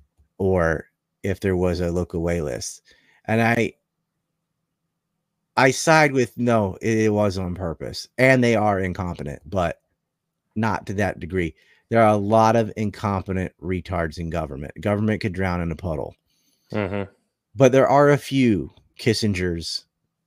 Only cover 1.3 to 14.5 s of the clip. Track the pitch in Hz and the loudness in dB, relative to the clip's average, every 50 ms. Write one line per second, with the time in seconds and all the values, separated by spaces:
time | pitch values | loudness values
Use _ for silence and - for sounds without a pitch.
1.3 | 92 - - 98 92 90 90 90 87 82 87 87 85 90 87 - - 85 82 85 | -4 -2 -2 -2 0 0 0 0 0 -2 -2 -2 -2 -4 -4 -4 -4 -4 -4 -2
2.3 | 87 85 78 71 60 57 - - - - _ _ _ _ _ _ _ _ _ - | -2 -2 -4 -6 -6 -8 -10 -12 -14 -16 _ _ _ _ _ _ _ _ _ -4
3.3 | 110 113 117 113 117 117 113 90 - _ _ _ _ _ _ _ _ _ _ _ | 0 0 2 2 2 0 0 -2 -4 _ _ _ _ _ _ _ _ _ _ _
4.3 | _ _ _ _ _ _ _ _ _ _ _ _ _ _ _ _ _ _ _ _ | _ _ _ _ _ _ _ _ _ _ _ _ _ _ _ _ _ _ _ _
5.3 | _ _ _ _ _ - 127 135 127 - - 170 160 156 151 147 131 135 120 - | _ _ _ _ _ 2 4 4 2 2 2 4 4 6 4 4 2 0 -2 -2
6.3 | - - 120 120 117 113 104 95 90 - - 110 110 110 110 110 104 104 104 104 | -2 -2 0 2 2 2 2 0 -2 -4 -2 0 0 2 2 2 2 2 2 0
7.3 | 90 95 92 90 87 92 92 85 78 - - 57 - - - - _ - 127 131 | 0 -2 -4 -6 -6 -6 -6 -8 -8 -8 -10 -12 -12 -12 -16 -10 _ 2 2 4
8.3 | 131 127 120 117 117 104 104 107 101 95 95 92 87 101 95 87 85 - 71 73 | 4 4 4 2 2 2 2 0 0 0 -2 -4 -4 -6 -6 -8 -8 -8 -8 -10
9.3 | 69 - - 78 95 95 87 82 - - _ _ _ _ _ _ _ _ _ _ | -10 -10 -12 -6 -2 -2 -2 -2 -4 -6 _ _ _ _ _ _ _ _ _ _
10.3 | _ _ _ _ - 107 113 110 95 - - - 101 95 101 92 - - - 80 | _ _ _ _ -6 -4 -2 -2 -2 -4 -6 -6 -4 -2 -2 -2 -2 -6 -8 -6
11.3 | 92 92 87 80 - _ _ _ _ _ _ - 117 117 113 107 107 104 101 101 | -4 -2 -2 -4 -6 _ _ _ _ _ _ 0 2 4 4 4 4 2 2 2
12.3 | 110 113 110 113 113 117 110 104 - - 110 101 - - - 104 101 95 - - | 4 4 6 6 4 2 0 -2 -4 -6 -6 -6 -6 -6 -4 -4 -4 -4 -4 -4
13.3 | 92 92 90 - - _ - 87 92 90 82 - 95 87 82 80 78 - 85 82 | -4 -4 -4 -6 -8 _ -8 -6 -6 -6 -4 -4 -4 -2 -2 -4 -6 -8 -8 -6
14.3 | 80 85 78 71 | -6 -6 -6 -6